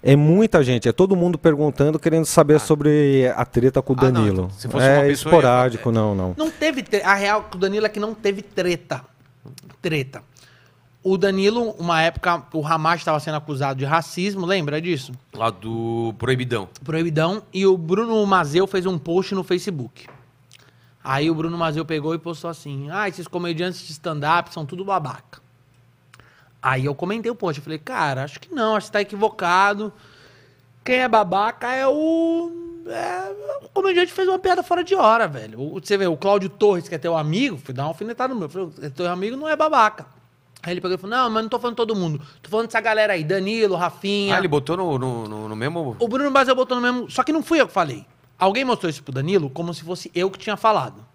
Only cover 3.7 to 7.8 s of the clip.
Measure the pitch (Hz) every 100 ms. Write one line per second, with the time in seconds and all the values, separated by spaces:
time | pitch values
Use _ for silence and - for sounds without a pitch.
3.7 | 135 - 131 131 123 107 92 92 98 117
4.7 | - 131 143 143 139 151 165 131 123 127
5.7 | 113 123 113 107 98 92 92 311 - 302
6.7 | 269 208 202 180 196 202 214 208 185 190
7.7 | 208